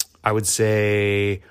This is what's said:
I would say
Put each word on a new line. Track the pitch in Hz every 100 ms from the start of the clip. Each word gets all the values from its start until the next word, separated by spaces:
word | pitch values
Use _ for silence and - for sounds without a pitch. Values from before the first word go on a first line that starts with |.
| - _
I | -
would | 107 101
say | - 110 107 104 104 101 101 101 95 -